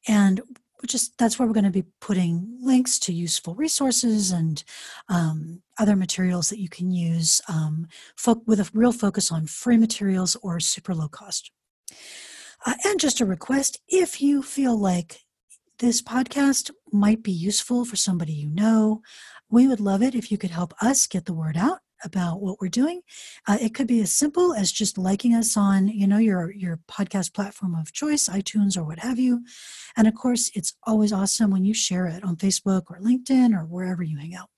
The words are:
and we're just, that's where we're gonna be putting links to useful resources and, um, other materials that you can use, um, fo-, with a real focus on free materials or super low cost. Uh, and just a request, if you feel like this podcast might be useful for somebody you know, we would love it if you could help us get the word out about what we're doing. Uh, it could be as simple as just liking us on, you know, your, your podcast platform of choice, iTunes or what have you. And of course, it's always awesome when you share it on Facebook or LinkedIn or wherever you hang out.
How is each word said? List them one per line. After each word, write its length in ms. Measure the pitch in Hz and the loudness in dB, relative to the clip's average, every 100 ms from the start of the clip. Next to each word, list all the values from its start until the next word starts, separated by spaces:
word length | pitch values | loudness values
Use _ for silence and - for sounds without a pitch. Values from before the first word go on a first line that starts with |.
| - | 2
and 340 | 214 196 190 | 4 4 2
we're 460 | - - _ _ 247 | -4 -20 _ _ -6
just, 300 | 254 - - | -4 -4 0
that's 200 | 233 226 | 0 2
where 100 | 240 | 0
we're 60 | |
gonna 180 | 220 196 | 4 2
be 140 | 185 175 _ | 2 -4 _
putting 580 | - 185 175 170 196 247 | -2 0 0 -2 -4 -6
links 380 | 254 254 247 - | 2 2 2 -2
to 140 | - | -2
useful 420 | 170 170 - - 185 | -4 -2 -4 -6 -4
resources 760 | 311 - 277 240 247 214 190 | -2 0 0 0 0 0 0
and, 320 | 175 160 151 - - - - - | 0 -2 -4 -10 -18 -18 -20 -4
um, 520 | 180 160 156 160 170 _ - | 0 0 -2 -8 -14 _ -2
other 180 | 208 202 | 2 2
materials 540 | 185 - 185 180 165 | 0 -2 0 0 -2
that 100 | 208 | -6
you 100 | 180 | -10
can 200 | - 180 | -6 -4
use, 520 | 180 170 165 160 - - | -2 0 0 0 0 0
um, 380 | 160 156 156 165 - - - | -4 -2 -4 -8 -14 -20 -4
fo-, 280 | - 233 226 | 0 0 2
with 160 | 208 | 0
a 80 | 185 | 2
real 200 | 214 240 | 2 2
focus 360 | 240 202 196 - | 2 0 0 -2
on 160 | 165 156 | -2 -4
free 320 | - 240 233 | -6 2 4
materials 600 | 226 - 202 190 180 - | 4 0 -2 0 0 -4
or 180 | 190 170 | -4 -4
super 340 | - - - | -4 -4 -4
low 160 | 170 151 | -4 -4
cost. 420 | - - - - _ _ _ - - - - - - - - - | -8 -12 -12 -12 _ _ _ -20 -20 -20 -20 -20 -20 -20 -10 -6
Uh, 100 | - 392 | -2 0
and 140 | 392 | 0
just 200 | 302 - | 0 0
a 60 | 214 | -2
request, 560 | 180 - 269 269 - _ | -2 -2 0 0 -6 _
if 320 | 370 359 - | 2 2 0
you 200 | 285 285 | 2 2
feel 360 | 269 - 262 226 | -2 -2 0 2
like 440 | 196 180 170 - _ _ _ _ _ _ | 2 0 -4 -14 _ _ _ _ _ _
this 220 | 240 226 | 0 0
podcast 680 | - 233 254 285 277 269 - - - | -2 -2 -2 2 2 2 -4 -14 -2
might 320 | 202 208 220 | 2 4 2
be 80 | 220 | 0
useful 520 | 175 175 202 - 247 | -2 -2 -2 -2 -2
for 140 | 240 214 | -2 -2
somebody 360 | - 180 160 | -2 -2 -2
you 160 | 151 147 | -6 -4
know, 520 | 160 214 226 214 220 - - - - _ | 0 4 4 4 0 -6 -20 -20 -20 _
we 180 | 233 262 | 4 6
would 120 | 240 | 4
love 200 | 202 196 | 0 2
it 140 | 254 254 | 2 0
if 160 | - | -4
you 60 | 208 | -4
could 140 | 185 | -4
help 220 | 170 175 - | -4 -6 0
us 260 | 233 269 - | 0 2 0
get 180 | 185 165 | -2 -4
the 80 | |
word 240 | 165 156 156 | -6 -2 0
out 220 | 233 370 _ _ 175 | 0 -2 _ _ -6
about 340 | 190 175 175 | -4 -2 -4
what 220 | 196 196 | -6 -4
we're 80 | 185 | -4
doing. 320 | 233 294 359 _ - - - - | 0 0 -2 _ -20 -20 -12 -2
Uh, 120 | 208 | 0
it 140 | 220 | 0
could 140 | 226 240 | -2 0
be 120 | 240 | 2
as 120 | 190 | 2
simple 420 | - 294 349 359 | 0 0 2 2
as 180 | 247 190 | 2 -2
just 260 | - 208 - | 0 -4 -2
liking 380 | 185 196 240 233 | -2 0 2 2
us 220 | 226 214 | 2 2
on, 320 | 196 196 190 | 4 4 2
you 180 | 220 196 | 2 2
know, 100 | 208 | 4
your, 320 | 226 185 170 | 4 2 -2
your 280 | 202 180 165 _ | -6 -6 -6 _
podcast 440 | - 196 196 180 | -6 -4 -2 -4
platform 420 | - 202 - 185 165 | -4 -8 -6 -4 -4
of 160 | 156 | -6
choice, 380 | - 302 294 - | -6 -2 0 0
iTunes 480 | 190 190 214 202 185 | -2 -2 0 2 0
or 80 | 156 | -6
what 140 | 165 | -6
have 200 | 233 247 | -4 0
you. 240 | 254 240 - - - - - - | 2 0 -4 -20 -20 -20 -10 4
And 100 | 220 | 4
of 80 | 220 | 4
course, 340 | 254 240 - - | -2 0 -2 -4
it's 180 | 156 - | -8 -8
always 280 | - 220 208 | -2 2 2
awesome 400 | 196 196 - 214 | 0 -2 0 2
when 140 | 190 190 | 2 2
you 80 | |
share 340 | 220 - 180 180 | 0 -2 -2 -4
it 160 | 170 | -4
on 140 | 196 170 | -6 -2
Facebook 460 | 196 185 196 190 175 | 0 0 0 -2 -2
or 100 | 170 | -6
LinkedIn 520 | 208 254 247 262 247 | 0 0 2 4 4
or 120 | 202 160 | 4 -2
wherever 360 | 175 185 180 | -6 -4 -4
you 160 | 165 151 | -4 -6
hang 160 | 156 | -10
out. 160 | 180 - | -14 -18